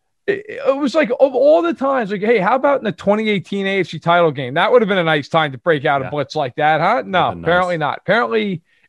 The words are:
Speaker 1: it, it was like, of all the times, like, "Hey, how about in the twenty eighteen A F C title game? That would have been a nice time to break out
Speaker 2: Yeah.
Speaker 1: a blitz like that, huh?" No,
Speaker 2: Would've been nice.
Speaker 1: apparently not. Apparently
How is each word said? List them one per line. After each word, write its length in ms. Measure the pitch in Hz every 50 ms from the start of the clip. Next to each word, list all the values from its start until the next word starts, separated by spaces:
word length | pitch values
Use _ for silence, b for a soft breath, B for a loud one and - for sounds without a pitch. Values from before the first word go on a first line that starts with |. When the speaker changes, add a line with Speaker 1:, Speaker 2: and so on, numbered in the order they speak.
| _ _ _ _ -
Speaker 1:
it, 200 | - - - - -
it 300 | - - - 262 277 277
was 180 | 302 247 -
like, 160 | 320 285 190
of 240 | - - 262 285 262
all 260 | 240 269 294 311 339
the 120 | 339 339 262
times, 340 | - 254 269 277 262 226 180
like, 120 | 208 185
"Hey, 180 | 202 220 240 208
how 160 | 175 208 247
about 240 | 262 277 285 277 -
in 60 | 214
the 60 | 208
twenty 380 | - - - 196 208 214 220 214
eighteen 380 | 208 185 - - 196 196 190 196
A 140 | 196 196
F 60 | 175 -
C 120 | - 156
title 320 | - 170 170 175 170 160
game? 240 | 131 143 135 123 139
That 160 | 165 190 220
would 100 | 247 247
have 80 | 220 185
been 80 | 202 185
a 60 | 165
nice 260 | 160 156 151 131 -
time 220 | - 165 156 143
to 80 | 131 120
break 260 | - 175 160 143 131
out 160 | 151 139 139
Speaker 2:
Yeah. 60 | 131 -
Speaker 1:
a 40 |
blitz 240 | 147 147 135 - -
like 200 | 156 139 127 -
that, 260 | 160 147 151 160 147
huh?" 220 | 165 196 233 269 196
No, 220 | 196 190 175 151 120
Speaker 2:
Would've 80 | 92
been 60 | 85
nice. 60 | 82 160
Speaker 1:
apparently 300 | 175 180 185 180 175 160
not. 200 | 151 135 - -
Apparently 640 | - - 202 233 240 226 226 220 214 202 185 160 _ _ _ _ _